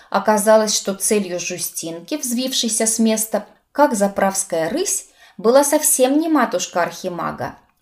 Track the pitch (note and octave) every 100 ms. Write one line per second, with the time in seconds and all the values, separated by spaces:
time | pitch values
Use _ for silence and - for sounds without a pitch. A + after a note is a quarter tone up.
0 | - G3 G3 G#3+ G3+ A3 G#3+ - - F#3+
1 | - G#3+ F3+ F3 - F3 - - D#3+ E3
2 | E3+ D4+ C4 A#3+ C4 C4 A#3+ - A3 A3
3 | A3+ A3 - G3+ - _ _ - C#4+ A3
4 | G3 G3 G3 F#3+ - E3 D#3+ C4+ G4+ -
5 | - _ - - G3 C4 C#4+ D4+ D4+ -
6 | B3+ C#4+ E4 D4+ A#3+ F3+ - F3+ E3+ -
7 | F#3 F3 D#3 D3+ B2 - _ _